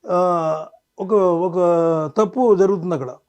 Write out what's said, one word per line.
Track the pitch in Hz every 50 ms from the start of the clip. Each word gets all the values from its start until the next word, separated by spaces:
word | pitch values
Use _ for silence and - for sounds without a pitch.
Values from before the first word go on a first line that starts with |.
| -
ఆ, | - 180 180 180 180 175 170 160 160 156 156 156 - _ _ _ _ _ -
ఒక, | 196 185 220 202 190 180 170 165 180
ఒక | 180 170 185 180 175 170 170 165 165 165 160 156 151 - -
తప్పు | 220 196 - 254 254 233 208 180
జరుగుతుంది | 196 190 202 180 156 180 170 139
అక్కడ. | 131 123 - - _